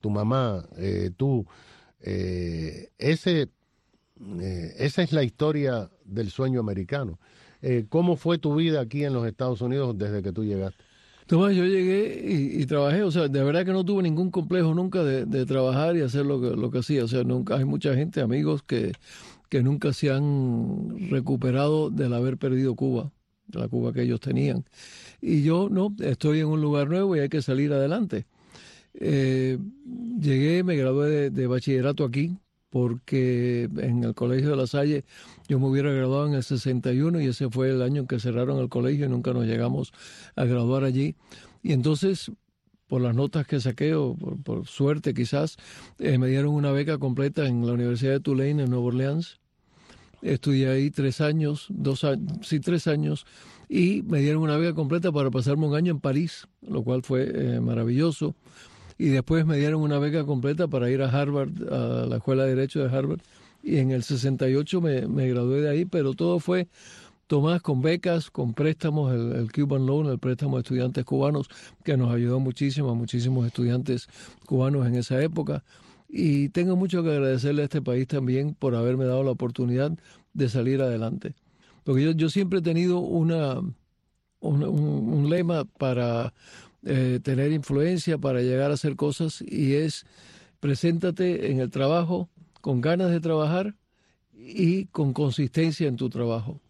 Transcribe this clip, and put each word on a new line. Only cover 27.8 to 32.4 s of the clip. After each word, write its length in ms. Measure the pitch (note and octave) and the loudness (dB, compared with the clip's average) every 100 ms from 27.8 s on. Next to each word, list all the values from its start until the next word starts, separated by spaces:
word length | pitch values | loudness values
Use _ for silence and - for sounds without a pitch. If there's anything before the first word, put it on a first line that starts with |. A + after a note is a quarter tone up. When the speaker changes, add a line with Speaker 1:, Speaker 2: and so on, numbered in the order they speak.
| C#3 G3+ G#3 G#2+ - _ _ - - - _ | 2 0 -2 -4 -8 _ _ -20 -20 -20 _
Speaker 2:
Eh, 640 | - - C#3+ C3 C3 C3 B2+ G3 C4+ C#4+ B3 A#3 A#3+ | -6 0 2 2 2 0 -2 -6 -12 -14 -10 -6 -2
llegué, 420 | D3 C3 D3 F3 | 2 4 4 2
me 140 | F3+ D#3 | 2 2
gradué 320 | C3 C3+ D3 | 2 2 2
de, 220 | D3+ C#3 | 2 0
de 160 | C3 B2 | 0 0
bachillerato 580 | B2+ C#3+ C3 C3+ C#3+ | 0 2 2 2 0
aquí, 320 | C#3 B2+ E3 F#3 | -2 0 -2 -4